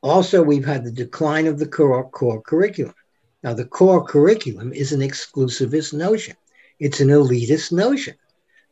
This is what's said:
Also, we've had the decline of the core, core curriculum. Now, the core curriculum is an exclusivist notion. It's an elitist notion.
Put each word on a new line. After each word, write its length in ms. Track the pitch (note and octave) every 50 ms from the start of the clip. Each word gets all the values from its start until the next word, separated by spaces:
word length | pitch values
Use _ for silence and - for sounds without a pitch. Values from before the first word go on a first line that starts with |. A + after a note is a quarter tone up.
Also, 420 | - C3+ D#3 F#3+ F#3 - - F#3 E3
we've 220 | D3 D3 C#3+ C3
had 180 | C#3 D3 C3 A#2+
the 80 | A#2+
decline 560 | A2+ A#2+ A#2+ B2 - - D#3+ D3+ D3+ D#3 D#3+ D#3+
of 100 | D3+ C#3+
the 100 | D#3 D#3
core, 400 | - - D#3 C#3 B2+ B2+ C3 -
core 320 | - - C3+ A#2+ A2+ A2
curriculum. 520 | - - D#3+ D#3+ F#3+ G#3 G3+ - C3 F2+ - _ _ _ _ _ _ _ _ _ -
Now, 100 | B2+ A#2
the 120 | A2 B2
core 380 | - - - F#3 F#3+ F#3 E3+ -
curriculum 680 | - - D3 D3 F3+ A3 G#3+ - C3+ G#2+ F#2 A2 B2 C3
is 180 | - C#3+ C3+
an 100 | D3+ C#3
exclusivist 920 | C3+ C#3 C3+ - - - _ C#3+ C3 B2+ A#2+ - C3+ A#2 C3 D#3 D3+ - -
notion. 420 | D3 E3 F#3+ A3 A3 - - - _ _ _ _ _ _ _ _ _
It's 200 | C#3+ C#3+ C#3+ -
an 80 | C#3+ C3+
elitist 640 | C#3+ D3 C#3+ B2+ B2 B2 A#2+ A2+ D3 D#3 - -
notion. 440 | E3+ F3 G3+ A#3+ C#4+ C4+ - - - _ _ _ _ _ _ _ _ _ _ _